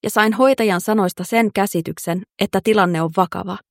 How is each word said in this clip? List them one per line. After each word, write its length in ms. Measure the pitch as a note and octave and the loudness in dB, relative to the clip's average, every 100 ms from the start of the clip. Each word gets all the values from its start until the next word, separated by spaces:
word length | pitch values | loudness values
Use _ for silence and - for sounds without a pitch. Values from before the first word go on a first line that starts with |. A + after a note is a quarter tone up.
ja 80 | A3 | -2
sain 220 | A3 G#3+ | 2 2
hoitajan 480 | G#3 C4 C4 A3 F3 | 4 4 4 2 0
sanoista 440 | - G#3+ F#3 - | 0 0 0 -2
sen 280 | F3+ A3+ A3 | -2 0 0
käsityksen, 680 | G3+ G3 F3 E3 D#3+ - F3 F#3+ _ | 0 -2 -2 -4 -8 -6 -6 -6 _
että 220 | G3+ F#3+ | -2 0
tilanne 380 | A3 G#3+ F3+ E3 | 2 2 2 0
on 80 | E3 E3 | -2 0
vakava. 420 | F3+ - F#3 F#3+ _ | -2 -2 -10 -12 _